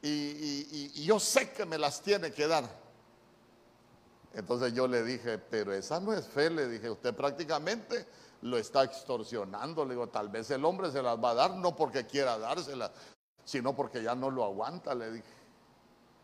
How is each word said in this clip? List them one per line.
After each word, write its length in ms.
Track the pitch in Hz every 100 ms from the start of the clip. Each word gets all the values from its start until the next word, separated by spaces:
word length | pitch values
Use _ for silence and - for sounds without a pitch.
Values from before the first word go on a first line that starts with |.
y, 60 | 147
y, 600 | 147 147 147 151 143 147
y, 320 | 151 143 147
y 20 |
yo 140 | 151 214
sé 320 | - 269 247
que 160 | - 190
me 120 | 160
las 220 | 147 -
tiene 300 | - 202 165
que 160 | 139 151
dar". 180 | 160 120 - - - - - - - - - - _ _ - _ - -
Entonces 380 | - 92 123 127
yo 140 | 117 127
le 160 | 123
dije, 360 | 113 127 117 110
"Pero 340 | - 113 101
esa 260 | 98 98 156
no 140 | 196
es 160 | 208 127
fe", 200 | 139 156
le 200 | 165 131
dije, 200 | 113 113
"usted 240 | 107 123
prácticamente 960 | 110 139 143 160 156 156 226 - 240 - - - -
lo 160 | 117 123
está 260 | 107 139
extorsionando". 1000 | 135 - - 123 107 117 98 101 127 160 139
Le 80 |
digo, 140 | 123 117
"Tal 200 | - 104
vez 220 | 110 113
el 120 | 139
hombre 300 | 151 185 185
se 100 | 135
las 140 | 123 117
va 140 | 120
a 40 |
dar, 200 | 117 160
no 200 | 190 180
porque 320 | 165 160 135 117
quiera 320 | 143 135 113
dárselas, 520 | 113 156 151 135 104 - - - _ _ -
sino 280 | 135 123
porque 280 | 127 123 123
ya 120 | 113
no 160 | 123 131
lo 140 | 131
aguanta", 500 | 107 98 113 175 -
le 160 | 127 113
dije. 160 | 113 - - - - - - - - - -